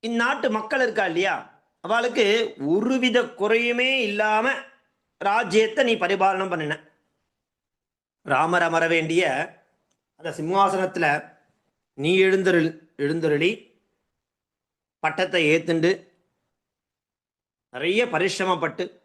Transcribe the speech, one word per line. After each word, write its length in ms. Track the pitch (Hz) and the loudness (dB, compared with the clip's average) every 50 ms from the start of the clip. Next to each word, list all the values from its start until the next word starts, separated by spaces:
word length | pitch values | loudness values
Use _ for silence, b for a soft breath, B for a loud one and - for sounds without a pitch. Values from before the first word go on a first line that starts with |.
| - | -6
இந்நாட்டு 440 | 226 233 233 233 247 269 269 - 262 | -4 -2 0 0 0 -2 0 -2 -2
மக்கள் 320 | 214 220 214 - - 269 254 | -2 -2 -4 -2 -2 0 0
இருக்கா 200 | 240 220 220 202 | 0 0 0 -2
இல்லையா, 280 | 180 165 170 185 196 170 123 - - _ _ _ _ _ _ _ | 0 0 0 0 0 -2 -4 -8 -14 _ _ _ _ _ _ _
அவளுக்கு 420 | 175 214 233 233 247 240 - 226 196 208 233 226 214 - - 139 143 | -2 0 0 0 0 2 2 2 4 4 2 0 -2 -6 -6 -2 0
ஒருவித 500 | 165 196 214 240 262 262 240 247 214 247 240 247 - | 0 2 2 2 0 2 0 2 2 2 0 0 -4
குறையுமே 560 | - 190 208 226 226 240 240 240 240 247 262 269 269 240 | -4 -2 0 0 0 0 0 -2 0 0 0 0 0 -2
இல்லாம 420 | 208 202 208 214 214 214 214 226 262 269 - - - _ _ _ _ _ _ _ _ _ _ | -2 -2 -2 0 0 0 0 0 -2 -4 -4 -8 -16 _ _ _ _ _ _ _ _ _ _
ராஜ்யத்தை 640 | - 196 202 226 233 196 165 214 220 220 220 302 269 | -4 0 0 0 0 2 2 2 2 2 2 0 0
நீ 100 | 240 226 | 2 2
பரிபாலனம் 560 | - - 175 196 190 190 196 190 185 190 185 | 0 0 -2 0 2 2 2 2 0 -2 -4
பண்ணின. 220 | 180 165 156 147 147 - - _ _ _ _ _ _ _ _ _ _ _ _ _ _ _ _ _ _ _ _ _ _ _ _ _ _ _ _ | -4 -4 -4 -6 -6 -8 -10 _ _ _ _ _ _ _ _ _ _ _ _ _ _ _ _ _ _ _ _ _ _ _ _ _ _ _ _
ராமர் 400 | 139 139 131 151 165 175 180 170 165 | -2 0 0 2 2 2 2 2 2
அமர 160 | 165 170 165 165 | 2 0 0 2
வேண்டிய 360 | 170 165 165 160 165 170 180 156 131 131 160 - - _ _ _ _ _ _ _ _ _ _ _ _ _ | 0 0 0 0 0 0 0 0 0 -2 -4 -8 -10 _ _ _ _ _ _ _ _ _ _ _ _ _
அந்த 120 | 156 170 - | -12 -12 -10
சிம்மாசனத்துல 720 | - 156 160 185 196 196 190 190 190 190 185 - 175 170 151 143 151 - - - _ _ _ _ _ _ _ _ _ _ _ _ - | -8 -6 -2 2 2 4 4 2 0 -2 -2 -2 0 0 0 0 0 -4 -10 -20 _ _ _ _ _ _ _ _ _ _ _ _ -6
நீ 140 | 139 160 180 190 | -2 0 4 4
எழுந்தருள்-, 520 | 190 190 190 190 190 175 175 170 156 165 160 - - _ _ _ | 4 4 4 2 2 2 2 4 2 0 -4 -6 -20 _ _ _
எழுந்தருளி 540 | 139 143 160 165 160 160 147 147 165 180 220 220 - _ _ _ _ _ _ _ _ _ _ _ _ _ _ _ _ _ _ _ _ _ _ _ _ _ _ _ - | -4 -2 -2 -2 0 0 0 2 0 0 -2 -2 -10 _ _ _ _ _ _ _ _ _ _ _ _ _ _ _ _ _ _ _ _ _ _ _ _ _ _ _ -6
பட்டத்தை 380 | 156 151 - 185 185 185 180 160 147 | -4 -2 -2 -2 0 2 2 2 4
ஏத்துண்டு 440 | 156 165 165 165 165 165 160 175 190 185 - _ _ _ _ _ _ _ _ _ _ _ _ _ _ _ _ _ _ _ _ _ _ _ _ _ _ _ _ _ _ _ _ _ _ | 2 2 2 0 0 2 2 2 0 0 -4 _ _ _ _ _ _ _ _ _ _ _ _ _ _ _ _ _ _ _ _ _ _ _ _ _ _ _ _ _ _ _ _ _ _
நிறைய 280 | 127 139 170 190 214 240 233 | -8 -4 -2 0 0 -2 0
பரிசிரமப்பட்டு 800 | - - 175 196 175 - 190 185 180 160 156 156 - - - 220 - _ _ | -2 -2 0 0 -2 -2 -2 -2 -2 -2 -2 -6 -4 -6 -10 -10 -10 _ _